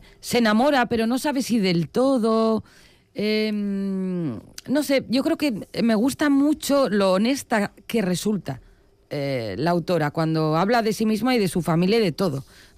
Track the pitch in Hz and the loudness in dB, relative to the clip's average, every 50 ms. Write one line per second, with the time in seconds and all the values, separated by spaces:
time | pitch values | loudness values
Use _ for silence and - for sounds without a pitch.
0 | - - - - - - - 247 233 214 208 220 254 302 285 254 240 - 240 226 | -4 -8 -20 -16 -8 -2 0 2 2 4 4 4 4 4 4 2 2 2 0 0
1 | 226 226 254 262 - 302 254 277 233 - 226 233 185 190 175 170 160 - - 233 | 0 0 0 -2 -2 -2 -2 -2 -2 0 0 0 2 2 2 0 0 -2 0 0
2 | 254 269 269 247 208 226 220 226 226 220 220 208 - - - - - - _ _ | 2 2 2 2 2 2 2 2 2 2 0 -2 -4 -8 -18 -20 -20 -20 _ _
3 | _ _ - 202 202 214 214 214 214 214 214 208 202 202 196 196 196 196 190 190 | _ _ -8 -4 -2 -2 0 0 -2 -2 -2 -4 -4 -4 -4 -4 -4 -4 -4 -4
4 | 185 185 180 180 170 139 113 98 - - - - - - 247 302 285 - 277 262 | -4 -4 -4 -4 -4 -4 -6 -8 -12 -18 -20 -12 -6 -2 -2 0 0 0 0 0
5 | - 196 214 269 - 320 330 - 302 285 220 170 - - - - 220 233 220 202 | 0 -2 -2 0 0 0 0 0 -2 -2 -2 -4 -8 -8 -4 -2 0 2 2 2
6 | 233 277 247 - 311 294 277 269 285 302 302 302 - - 277 285 269 - 202 208 | 0 0 0 0 0 2 2 4 4 2 0 0 0 0 2 2 2 2 2 2
7 | 196 190 185 190 220 247 285 254 - - 240 214 202 - - - - - - 233 | 2 2 2 2 2 0 0 -2 -2 -2 -2 0 0 -2 -6 -12 -10 -4 -2 -2
8 | 196 180 180 170 - 208 214 180 - - 131 123 - - - _ _ _ _ _ | 0 0 -2 -2 -2 -2 -4 -4 -6 -8 -12 -12 -14 -20 -20 _ _ _ _ _
9 | _ - - 147 139 139 135 123 113 104 92 104 151 170 175 175 160 - 180 160 | _ -10 -8 -6 -4 -4 -4 -4 -4 -6 -4 -2 0 0 0 0 0 0 0 0
10 | 151 147 - 170 160 160 160 160 156 156 156 160 185 202 247 233 214 220 202 - | 0 -2 -2 -2 -2 0 0 0 0 0 2 0 2 2 2 2 2 0 0 0
11 | 226 214 220 202 220 262 254 240 196 170 - 185 156 170 165 165 175 185 220 233 | 0 0 0 0 0 0 2 2 0 0 -2 -2 -2 0 2 2 2 2 2 2
12 | 220 175 139 - 196 170 135 135 - - - - - - _ | 2 0 0 -2 -2 -2 -2 -6 -8 -12 -20 -20 -20 -20 _